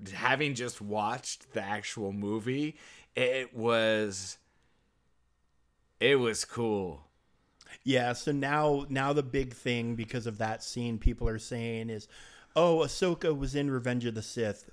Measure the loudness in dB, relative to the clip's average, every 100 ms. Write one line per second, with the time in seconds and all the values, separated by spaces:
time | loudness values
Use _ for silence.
0 | -12 -2 2 2 0 -2 -6 -8 -4 -2
1 | -2 -4 -8 -12 -8 -6 -4 -6 -6 -6
2 | -4 -4 -2 -2 -2 -2 -4 -6 -20 -20
3 | -6 0 2 0 -4 -2 2 4 4 2
4 | 0 -4 -10 -14 _ _ _ _ _ _
5 | _ _ _ _ _ _ _ _ _ 2
6 | 4 6 4 0 -4 -2 0 0 -2 -8
7 | -16 _ _ _ _ _ -20 -8 0 2
8 | 2 -2 -2 0 2 2 4 2 0 0
9 | 2 2 0 -2 -2 -4 -2 0 0 -4
10 | -4 -4 -4 -4 -4 -4 -6 -4 -4 4
11 | 2 4 -2 -2 -6 -6 -4 -4 -6 -8
12 | -12 -20 -20 -20 -2 4 6 6 2 2
13 | 0 2 2 0 0 0 0 0 0 0
14 | 0 -4 -6 -2 -2 -2 -10